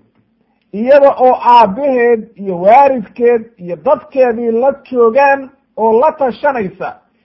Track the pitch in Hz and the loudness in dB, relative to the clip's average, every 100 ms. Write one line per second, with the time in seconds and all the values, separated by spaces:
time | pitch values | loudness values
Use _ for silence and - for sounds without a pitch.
0 | _ _ _ _ _ _ _ 202 240 285 | _ _ _ _ _ _ _ -6 0 4
1 | 277 - 254 247 226 240 214 202 285 254 | 4 2 0 2 4 4 4 0 -4 -2
2 | 240 233 - - 196 175 190 247 277 262 | 0 -2 -6 -14 -10 -2 2 4 4 0
3 | 190 - 240 240 226 _ 175 165 233 294 | -8 -4 -2 -2 -6 _ -14 -8 -4 -4
4 | - 269 247 226 233 226 269 277 - 254 | -4 -2 -2 -2 -4 -2 -2 -4 -6 -2
5 | 233 226 277 277 262 _ _ - 220 226 | 0 2 0 0 -4 _ _ -6 -2 0
6 | 311 302 262 220 294 262 185 - 151 - | 0 -2 -6 -4 -6 -4 -8 -10 -14 -14
7 | _ _ | _ _